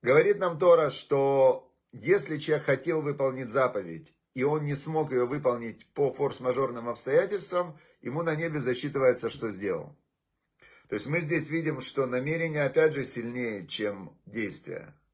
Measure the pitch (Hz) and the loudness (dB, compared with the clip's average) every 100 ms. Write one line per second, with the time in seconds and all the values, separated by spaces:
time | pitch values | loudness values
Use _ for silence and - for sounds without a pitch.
0 | - 143 175 190 185 160 175 170 151 - | 6 6 6 2 0 4 8 8 6 -2
1 | - 139 139 139 131 127 - _ _ - | 0 2 4 6 6 4 -4 _ _ -10
2 | 107 196 190 156 151 151 - 135 156 160 | 2 2 2 -6 0 0 2 0 0 -2
3 | 147 143 135 131 123 117 127 104 90 82 | -2 0 -2 -2 -2 2 2 0 -6 -12
4 | - _ _ - 135 156 147 143 - 156 | -14 _ _ -2 0 0 -2 -4 -2 -2
5 | 147 127 123 143 139 120 117 101 - - | 0 0 0 0 0 -2 -6 -12 -14 -2
6 | 143 127 139 - 127 123 131 120 117 113 | -2 0 -4 -2 -2 0 -2 -4 -8 -8
7 | - 147 190 202 - 180 175 147 - _ | 2 2 2 -4 -4 -4 -4 -8 -20 _
8 | - 139 165 151 165 151 123 127 143 139 | -8 -4 -2 -2 -2 -2 -2 -2 -2 2
9 | 131 123 113 - 113 95 101 85 78 - | 4 4 -2 -4 -8 -6 -4 -4 -6 -20
10 | _ _ _ _ _ _ - - _ 107 | _ _ _ _ _ _ -20 -20 _ -6
11 | 131 160 151 165 - 160 160 135 - - | -2 -4 0 -2 -2 -2 -2 -4 -4 -2
12 | 127 127 139 165 165 151 143 165 156 139 | 0 0 -2 -2 -2 0 2 4 4 2
13 | 123 - 117 123 120 104 87 - 104 101 | -4 -4 -6 -4 -4 -6 -8 -4 -4 -6
14 | 87 _ - 113 104 87 - - - _ | -14 _ -12 -8 -4 -6 -8 -14 -14 _
15 | _ | _